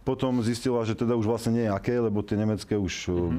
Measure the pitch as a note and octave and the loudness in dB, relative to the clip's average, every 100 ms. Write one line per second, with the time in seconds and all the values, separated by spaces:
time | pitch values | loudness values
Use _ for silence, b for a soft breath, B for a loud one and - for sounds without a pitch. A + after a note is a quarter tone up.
0 | - C3 C3 B2+ A2+ A#2+ C3 A#2+ A2+ A2 | -2 -2 0 0 0 0 0 0 0 0
1 | A#2 A#2+ G#2+ A2+ A#2 A#2 A#2 G2 - B2 | 0 2 2 0 0 0 2 0 0 0
2 | A2+ G#2 G2+ G#2 A2 G#2 - G#2 F#2+ - | 0 0 -2 0 0 0 0 -2 0 -4
3 | - F2 F2 | -2 0 0